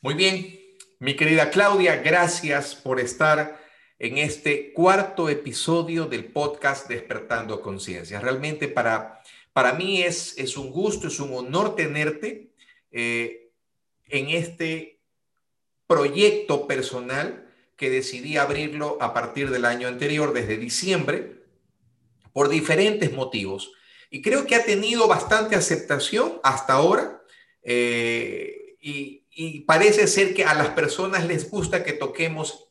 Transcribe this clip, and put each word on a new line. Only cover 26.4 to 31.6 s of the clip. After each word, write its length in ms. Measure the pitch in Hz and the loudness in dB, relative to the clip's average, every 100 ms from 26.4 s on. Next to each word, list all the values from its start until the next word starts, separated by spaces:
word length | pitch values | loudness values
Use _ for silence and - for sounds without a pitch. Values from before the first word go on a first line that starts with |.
hasta 300 | 135 - - | 0 0 2
ahora, 500 | - 165 208 - - _ - _ _ | 4 6 4 0 -8 _ -20 _ _
eh, 1000 | 120 120 120 117 117 117 117 - - - - - 147 | -2 0 2 0 0 -2 -4 -6 -10 -12 -18 -16 -10
y, 360 | 143 139 - _ - | -8 -10 -14 _ -10
y 260 | 160 147 | -10 -10
parece 460 | - 160 208 208 202 | 2 6 8 6 4
ser 260 | 196 190 | 4 2
que 100 | 185 | 4
a 100 | 170 | 2
las 140 | 151 147 | 4 2
personas 540 | - 151 - 185 190 170 | 2 0 0 -2 0 0
les 240 | 160 - | -2 -2
gusta 360 | 208 | -4